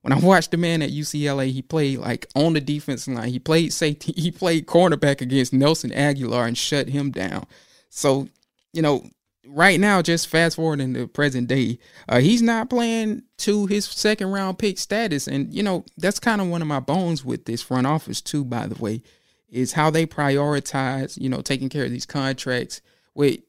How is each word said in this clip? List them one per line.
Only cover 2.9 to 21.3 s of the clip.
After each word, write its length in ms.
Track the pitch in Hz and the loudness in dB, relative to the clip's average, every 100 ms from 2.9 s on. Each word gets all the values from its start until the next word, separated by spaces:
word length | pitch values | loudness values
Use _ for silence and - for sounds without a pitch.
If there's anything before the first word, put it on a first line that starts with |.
| 135 - | -6 -6
line. 160 | 120 117 | -6 -4
He 100 | 123 | -6
played 340 | - 160 160 | 2 2 2
safety. 400 | - 156 147 - | 0 -2 -2 -6
<laughs> 40 | 170 | -2
He 140 | 165 | -4
played 340 | - 180 165 | 0 0 0
cornerback 560 | 151 170 180 143 147 135 | 4 4 4 4 2 0
against 320 | 127 135 127 | 0 0 2
Nelson 380 | 131 143 160 127 | 4 4 2 -2
Agholor 560 | - 147 139 120 120 117 | 0 0 0 -2 0 0
and 100 | 120 | -2
shut 300 | - 143 127 | -2 -2 -2
him 220 | 139 139 | -4 -4
down. 340 | - 92 95 - - _ _ _ | -4 -6 -6 -10 -20 _ _ _
So, 400 | - 143 135 135 _ _ _ _ | -2 0 0 -2 _ _ _ _
you 80 | 165 | -2
know, 240 | 151 135 - _ _ _ | 0 0 -4 _ _ _
right 340 | 127 143 185 170 | -10 4 4 6
now, 220 | 202 196 | 4 4
just 260 | 165 165 - | 2 0 0
fast 280 | 160 165 | 2 2
forward 240 | 160 160 147 | 2 0 0
in 140 | 131 | -2
the 140 | 123 123 | -4 -4
present 400 | - 147 127 120 | 0 0 0 0
day, 320 | 131 113 120 _ - - | 0 0 -2 _ -20 0
uh, 120 | 123 | 4
he's 220 | 147 233 | 6 4
not 280 | 233 226 247 | 4 2 0
playing 540 | 247 233 226 220 208 _ - | 0 0 0 -2 -4 _ -6
to 260 | - 208 196 | 0 0 0
his 180 | 208 | -2
second 460 | 196 - 214 214 190 | -2 -2 0 0 -2
round 280 | 196 190 185 | -2 -4 -2
pick 180 | 214 190 | -2 -2
status. 500 | - 208 226 147 - | -4 -2 -2 -2 -2
And, 260 | 139 139 | -4 -4
you 80 | - | -2
know, 240 | 202 180 - - | -2 -2 -6 -4
that's 220 | 180 - | -2 0
kinda 260 | 240 214 | 0 0
one 160 | 180 170 | 0 -2
of 60 | 156 | -2
my 120 | 139 | -2
bones 460 | 131 170 175 160 | 0 0 0 -2
with 200 | 127 120 | -4 -6
this 160 | - 117 | -6 -8
front 240 | - 127 | -2 0
office 360 | 135 156 - - | 2 0 -2 -10
too, 240 | - 151 | -4 -4
by 220 | 131 120 110 | -4 -4 -6
the 140 | 110 | -6
way, 200 | 110 113 _ _ _ _ _ | -4 -6 _ _ _ _ _
is 240 | 120 127 | -4 -2
how 160 | 160 156 | 2 2
they 160 | 160 | 2
prioritize, 1120 | 160 - 143 139 143 143 - 139 131 135 135 - | 0 0 2 2 2 -2 -2 -4 -2 -4 -6 -6
you 100 | |
know, 120 | 131 | -4